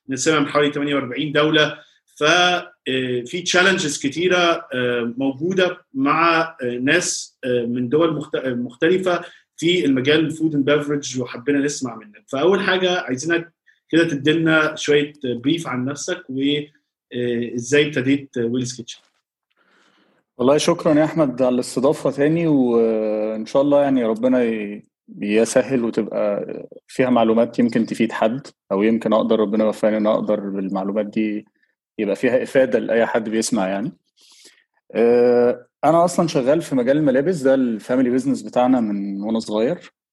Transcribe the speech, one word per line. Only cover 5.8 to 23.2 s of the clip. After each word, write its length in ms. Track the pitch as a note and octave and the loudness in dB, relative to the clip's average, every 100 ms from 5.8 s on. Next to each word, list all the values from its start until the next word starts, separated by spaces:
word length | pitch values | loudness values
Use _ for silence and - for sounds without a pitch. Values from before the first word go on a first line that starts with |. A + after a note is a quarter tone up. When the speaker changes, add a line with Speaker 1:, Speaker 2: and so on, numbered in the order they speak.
| _ | _
Speaker 1:
مع، 640 | C3+ C#3 D#3 E3+ E3 E3 - | -4 0 2 2 2 -2 -6
آه، 160 | B2 B2 | -6 -2
ناس، 600 | C3 E3+ - - - _ | 0 2 0 -6 -10 _
آه، 220 | C3 B2 A#2 | -2 -2 -2
من 220 | B2 B2 | -4 0
دول 260 | D3+ E3 | 2 2
مخت-، 200 | D3 - | 0 -6
آه، 200 | D3+ C3 | -6 -4
مختلفة 640 | A#2+ A#2+ - E3 F#3 F#3 F3 - - _ - | -6 -6 -2 0 0 0 -2 -6 -20 _ -4
في 280 | D#3+ F3+ | 0 0
المجال 360 | C#3+ C3 C3+ D#3 | 2 0 2 2
الفود 340 | D3+ - D#3+ | 2 -2 -2
اند 160 | D3 C3 | 0 0
بفرج، 500 | D3 C#3+ D3 - B2+ | 0 0 -6 -6 -8
وحبينا 380 | B2 A#2 A#2+ C#3+ | -8 -8 -2 0
نسمع 380 | C#3+ C#3+ B2+ A2+ | -2 -4 -10 -10
منك. 280 | G#2+ - - | -18 -20 -10
فأول 320 | C3+ E3 G3 | -2 2 2
حاجة 400 | F#3 F#3 F3+ F3+ | 2 0 0 -2
عايزينك 520 | C3 C3 D#3+ E3+ - _ _ _ - | -4 -6 -2 -2 -4 _ _ _ -2
كده 200 | D#3 E3 | 2 2
تدينا 680 | C#3+ C#3 E3 D#3+ D#3+ D3+ - | 0 0 2 4 2 2 -2
شوية 360 | - D3 D3 - | 0 2 0 -6
بريف 440 | B2+ A#2 C3 E3 C3+ | -6 -4 -2 -2 -2
عن 160 | B2 | -4
نفسك، 380 | B2+ C#3+ - F3 - | -4 -6 -8 -8 -8
و، 120 | C3 C#3 D3 D3 _ _ _ _ | -4 -2 -2 -6 _ _ _ _
آه، 420 | B2 A#2+ A#2+ A#2 | -6 -4 -4 -4
إزاي 320 | B2 B2 C#3+ D3+ | -8 0 2 2
ابتديت 440 | C#3+ B2+ C#3 C3+ B2 | 0 0 -2 -2 -4
ويلز 380 | A#2 B2+ B2+ - | -2 -2 -6 -8
كيتشن. 240 | A#2 - _ _ _ _ _ _ _ _ _ _ _ _ _ - | -14 -18 _ _ _ _ _ _ _ _ _ _ _ _ _ -2
Speaker 2:
والله 180 | B2 D3 | 2 4
شكرًا 380 | - E3+ F3 | 2 0 2
يا 100 | D3 | 2
أحمد 380 | D#3 E3 C#3+ B2 | 2 2 0 0
على 120 | B2+ | 0
الاستضافة 560 | B2 B2 B2+ C3+ D#3 C#3+ | 0 -2 0 0 2 -2
تاني، 360 | C3 C#3+ E3 E3 | 0 2 2 2
وإن 1000 | C#3+ B2 A#2 A2+ A2 A2 G#2+ | 2 4 4 2 0 0 -2